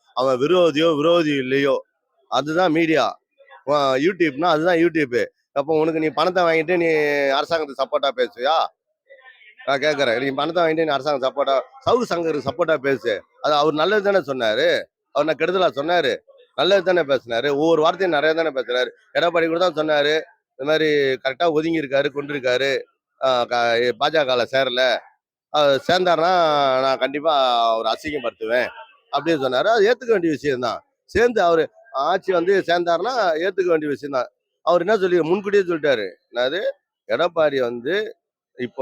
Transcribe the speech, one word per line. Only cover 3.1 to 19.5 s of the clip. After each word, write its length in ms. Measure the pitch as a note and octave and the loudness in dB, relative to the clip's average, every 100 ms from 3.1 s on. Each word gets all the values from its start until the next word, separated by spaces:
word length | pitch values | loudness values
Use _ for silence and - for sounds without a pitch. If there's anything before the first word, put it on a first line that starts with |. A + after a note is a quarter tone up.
| - _ _ - - - | -4 _ _ -20 -12 -2
ஆ, 80 | D3 C#3 | 0 2
YouTube-னா 560 | C3 D#3+ F3+ E3 C3+ F3 | 0 0 0 -2 0 0
அதுதான் 280 | D#3 E3+ E3+ | 2 2 2
YouTube. 400 | E3+ D#3+ C3+ A#2 G2 _ _ | 2 0 0 0 -2 _ _
அப்போ 260 | C#3+ C#3 D#3 | -6 -2 0
உனக்கு 200 | D#3+ D#3+ | 0 0
நீ 100 | D#3 | -2
பணத்தை 340 | D3 E3+ F#3 | 0 0 2
வாங்கிட்டு 320 | E3+ D#3+ D#3 F3+ | 2 2 0 0
நீ 120 | E3+ D#3 D3 C#3+ C#3 | 2 0 0 0 0
அரசாங்கத்துக்கு 500 | C#3 D3+ E3 D3 C3 | 0 -2 -4 -4 -6
சப்போர்ட்டா 280 | C3 D3 C3+ A#2+ | -4 -2 -2 -2
பேசுவியா? 400 | A#2+ - C3 D#3 G2 _ _ _ _ - - - - - - | -4 -2 -2 0 -2 _ _ _ _ -20 -20 -20 -20 -12 -4
நான் 140 | C#3 | -2
கேட்கறேன், 400 | D3+ C#3+ C3 A#2 | 0 0 0 0
நீ 100 | C#3 | -2
பணத்தை 280 | C3+ D3+ E3+ | -4 -2 0
வாங்கிட்டு 220 | E3 D#3+ D#3+ | 0 0 0
நீ 80 | |
அரசாங்கம் 320 | C#3 C#3 C#3 B2+ | -2 -2 -2 -2
சப்போர்ட்டா, 300 | B2+ C3+ C3+ - - | -2 0 0 -2 -6
சவுக்கு 240 | - A#3 A3+ | -2 -2 -2
சங்கருக்கு 380 | F3 E3 D3 C3 | -4 -2 -4 -4
சப்போர்ட்டா 280 | C#3 E3+ D3+ | -2 -2 0
பேசு. 360 | C#3 C3+ A#2+ F#2+ - _ | 0 -2 -2 -4 -8 _
அது 120 | C#3 | -2
அவர் 200 | D3 D3+ | 2 2
நல்லது 300 | D3+ E3+ G#3+ | 2 0 0
தானே 140 | G3 G3 | 2 0
சொன்னாரு, 520 | D3 C3 A2+ A2 E3+ C3+ E2+ _ _ | 0 -2 0 2 2 0 -4 _ _
அவர் 140 | C#3 D3+ | -2 -2
என்ன 100 | D3+ | -2
கெடுதலா 320 | E3 F#3 E3+ B2+ | -2 0 0 -2
சொன்னாரு? 380 | D3 F3 C#3 F#2+ _ - _ - | -2 0 0 -2 _ -20 _ -2
நல்லது 280 | E3 G3 | 2 2
தானே 180 | F3 F3+ | 2 0
பேசினாரு, 480 | C#3+ C3 A#2 A#2 C#3+ | 2 -2 -2 -4 -2
ஒவ்வொரு 320 | C#3+ D#3+ D#3+ | 0 2 4
வார்த்தையும் 360 | D#3+ F3+ F#3 D3 | 2 0 -2 0
நிறைய 160 | D3+ D#3+ | 0 0
தானே 140 | D#3+ | -2
பேசுறாரு. 400 | C3+ A#2+ B2 B2 - _ | -4 -4 -2 -2 -6 _
எடப்பாடி 340 | C#3+ E3+ E3+ | -2 0 0
கூட 120 | E3 | 0